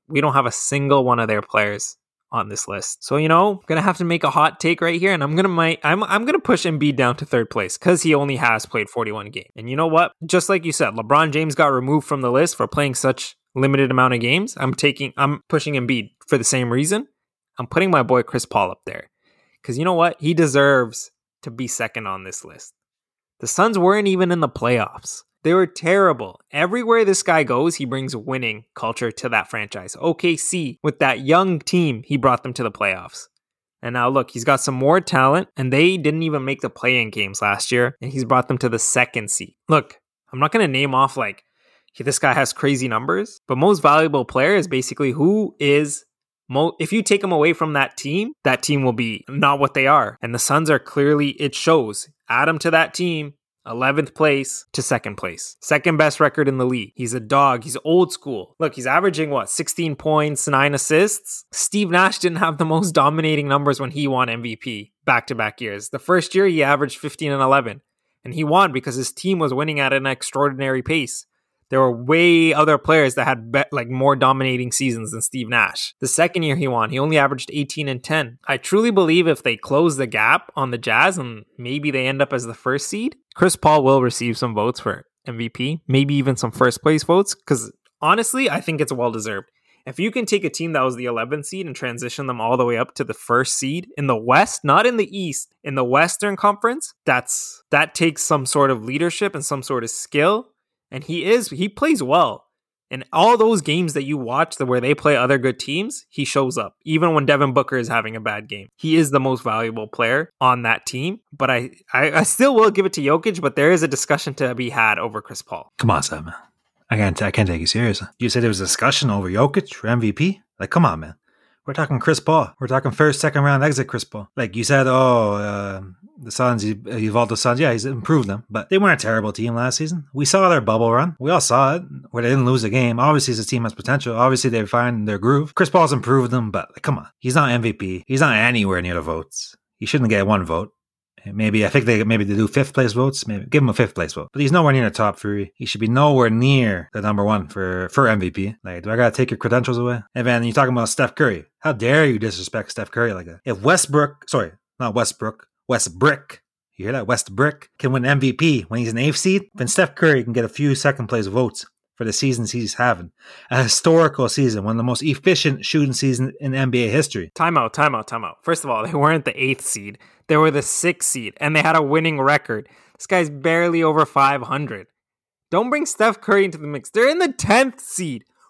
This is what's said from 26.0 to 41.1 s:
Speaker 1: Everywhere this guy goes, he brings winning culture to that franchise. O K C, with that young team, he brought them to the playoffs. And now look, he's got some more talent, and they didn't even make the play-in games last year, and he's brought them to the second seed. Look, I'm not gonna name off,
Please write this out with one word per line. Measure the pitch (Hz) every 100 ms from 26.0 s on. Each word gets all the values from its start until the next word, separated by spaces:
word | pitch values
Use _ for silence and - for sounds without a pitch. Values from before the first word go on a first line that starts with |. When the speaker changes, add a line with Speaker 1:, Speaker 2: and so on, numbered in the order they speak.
| 185 127 101 - _
Speaker 1:
Everywhere | 143 180 240 226 233 202
this | 190
guy | - 160
goes, | 127 123 165 -
he | 131
brings | 135 127 117
winning | 123 131 117 107 - -
culture | 113 113 117
to | - 127
that | 113 -
franchise. | 113 104 101 92 -
O | 135
K | - 175 160
C, | - 180 143 -
with | 151 -
that | 135 120
young | 135 170 190 165
team, | - 180 156 117 -
he | 139
brought | 127 123
them | 127
to | 120
the | 113
playoffs. | - 101 92 85 - - _ _ _ _ _
And | 120
now | 123 123
look, | 135 123
he's | 117
got | 117 135
some | - 127
more | 135 185
talent, | - 143 135 160 - -
and | 131
they | 135 175 185
didn't | 147 156
even | 160 147
make | 131 135
the | 123
play-in | - 123 127 110
games | 107 98 98
last | 104 101 -
year, | 123 123 -
and | 123
he's | 131 120
brought | 127 -
them | 127
to | 123
the | 113
second | - 127 123 120 101
seed. | - 101 _ -
Look, | 156 - - _ _ _
I'm | 131
not | 151
gonna | 226 175
name | 131 139
off, | 131 135